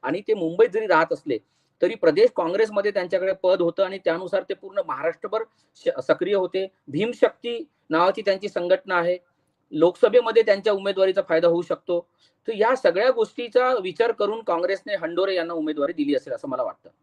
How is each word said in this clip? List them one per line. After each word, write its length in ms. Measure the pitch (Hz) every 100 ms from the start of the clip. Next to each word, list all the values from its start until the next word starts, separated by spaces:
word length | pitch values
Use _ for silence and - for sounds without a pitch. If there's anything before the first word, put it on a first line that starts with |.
आणि 160 | 127 170 208
ते 60 |
मुंबईत 340 | 214 165 175 233
जरी 180 | 202 214
राहत 260 | 165 165
असले 260 | 156 - 113 _ _ _ _
तरी 120 | 185
प्रदेश 360 | 220 170 156 233 -
काँग्रेसमध्ये 540 | 170 190 220 208 202
त्यांच्याकडे 420 | 202 180 190 190 190
पद 200 | 185 185
होतं 220 | 170 170
आणि 140 | 190 190
त्यानुसार 440 | 180 165 185 190
ते 120 | -
पूर्ण 260 | 196 196 196 175
महाराष्ट्रभर 560 | 135 156 165 208 208 226 _ _
श-, 260 | _ 165 170 -
सक्रिय 260 | 156 180
होते. 320 | 202 185 185 190 _ -
भीमशक्ती 720 | 139 220 226 220 - 240 233 - _ _
नावाची 320 | 160 180 185
त्यांची 260 | 202 190 202
संघटना 480 | - 175 185 - 180
आहे, 200 | 170 180 _ _ _ _ _
लोकसभेमध्ये 680 | 156 165 180 214 233 226 220
त्यांच्या 300 | 220 202 202
उमेदवारीचा 500 | 202 196 190 190 185 190
फायदा 200 | 165 170
होऊ 140 | 170
शकतो. 380 | 175 170 - 175 - _ _ _ -
तर 40 |
या 200 | 220 220 254
सगळ्या 340 | 196 175 240
गोष्टीचा 640 | 233 214 - 240 247 254 254
विचार 300 | 185 170 226
करून 300 | 220 208 220
काँग्रेसने 540 | 214 170 180 196 - 196
हंडोरे 380 | 165 170 196
यांना 200 | 185 170
उमेदवारी 380 | 170 156 151 139
दिली 220 | - 143
असेल 180 | 139 143
असं 160 | 120 143
मला 140 | 127
वाटतं. 280 | 113 - - _